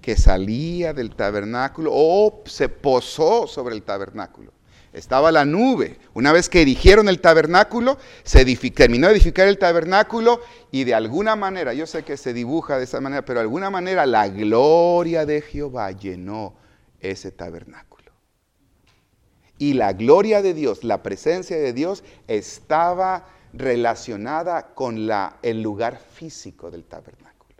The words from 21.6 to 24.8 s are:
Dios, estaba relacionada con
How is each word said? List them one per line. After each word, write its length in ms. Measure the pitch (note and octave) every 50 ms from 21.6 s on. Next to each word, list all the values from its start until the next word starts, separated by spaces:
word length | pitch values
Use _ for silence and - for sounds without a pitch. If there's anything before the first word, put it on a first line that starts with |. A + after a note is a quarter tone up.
| D3 C3
Dios, 320 | A#2+ B2 D3+ F3 G3+ F#3+ - - - _ _ -
estaba 1000 | A2+ G#2 G2 - - - _ _ D3+ D#3 E3+ F3 F3+ F3 F#3 F#3 F#3 F3 F3 - _ _ _ _
relacionada 1200 | - A#2+ B2+ C3 A#2+ A#2+ A#2 A#2 A2+ - - - A#2 G2+ G#2 A#2+ D3 D#3+ E3+ F3 F3 D#3 - - _
con 320 | -